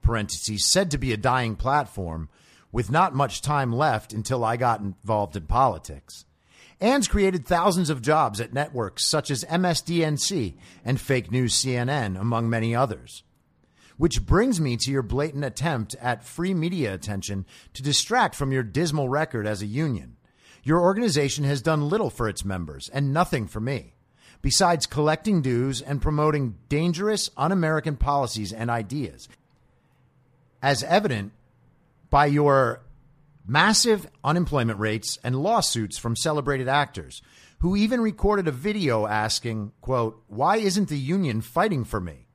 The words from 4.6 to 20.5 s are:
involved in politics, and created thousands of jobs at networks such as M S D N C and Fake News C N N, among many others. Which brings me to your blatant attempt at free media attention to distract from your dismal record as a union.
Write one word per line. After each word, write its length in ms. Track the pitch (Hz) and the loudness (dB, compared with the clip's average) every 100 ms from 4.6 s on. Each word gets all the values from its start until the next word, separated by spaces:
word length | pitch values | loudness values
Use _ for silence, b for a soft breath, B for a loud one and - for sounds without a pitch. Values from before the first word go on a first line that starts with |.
| 127 110 | 0 0
involved 560 | 101 90 98 107 101 98 | -4 -10 -2 0 0 -6
in 100 | 78 | -2
politics, 800 | 117 131 90 - 69 _ - - b b b b b | 2 2 0 -10 -16 _ -20 -20 b b b b b
and 260 | 208 277 208 | 2 2 2
created 380 | 208 190 180 131 | 4 4 2 0
thousands 460 | 175 185 180 156 | 2 4 2 0
of 100 | 143 | 0
jobs 400 | 117 156 135 104 | 2 4 4 0
at 120 | 117 | -4
networks 540 | 123 147 131 104 - - | -4 -4 -2 -6 -2 -2
such 220 | 156 - | 0 -2
as 140 | 135 | -6
M 200 | - 165 185 | -2 0 0
S 180 | 160 | 0
D 200 | - 170 | -2 0
N 140 | 156 147 | 0 0
C 400 | - 196 104 - B B | -2 -2 -4 -8 B B
and 160 | - 131 | -4 -4
Fake 300 | - 131 82 | 0 -2 0
News 240 | 123 123 | 0 2
C 220 | - 131 123 | 0 0 -2
N 140 | 123 | -2
N, 280 | 147 107 92 | -2 -2 -2
among 320 | 110 117 117 | -2 0 0
many 240 | 113 113 | 0 0
others. 480 | 117 131 104 - - _ _ _ _ b b b b | 0 0 -2 -12 -20 _ _ _ _ b b b b
Which 280 | 165 - 98 | 0 0 2
brings 340 | 120 254 202 | 4 4 2
me 180 | 147 117 | 0 0
to 120 | 131 | 0
your 140 | 139 | -2
blatant 400 | 113 123 156 139 | -2 -2 -2 -4
attempt 500 | 139 - 156 135 107 - | -6 -2 -2 0 -4 -6
at 240 | 120 117 - | -4 -4 -6
free 300 | - 180 185 | -6 -2 0
media 360 | 160 180 120 | -2 -2 -4
attention 540 | 95 107 98 - 101 92 B B - | -4 -6 -6 -6 -8 -8 B B -8
to 80 | |
distract 500 | 135 139 - 240 214 | -2 0 0 2 2
from 180 | - 139 | 0 -2
your 120 | 131 | 0
dismal 460 | 113 95 170 151 131 | 0 0 0 0 0
record 360 | 139 156 117 104 | 0 0 -2 -2
as 160 | 104 | -4
a 60 | 104 | -4
union. 500 | 120 160 117 - - _ b b | -2 -2 -4 -8 -20 _ b b